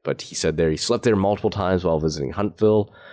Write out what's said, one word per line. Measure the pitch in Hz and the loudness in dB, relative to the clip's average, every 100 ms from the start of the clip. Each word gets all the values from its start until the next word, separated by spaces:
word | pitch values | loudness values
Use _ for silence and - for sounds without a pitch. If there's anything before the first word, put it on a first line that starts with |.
But | - - | -6 -6
he | - - | -6 -4
said | 85 78 | -2 2
there | 82 | 0
he | 78 | 0
slept | - 120 | 0 0
there | 120 104 | 2 2
multiple | 98 101 107 | 2 0 -2
times | 101 92 92 | -2 0 0
while | 85 80 | 2 0
visiting | 78 73 67 | 0 -2 -4
Huntsville, | 85 104 - 107 107 104 - - | -4 -4 0 2 4 0 -6 -20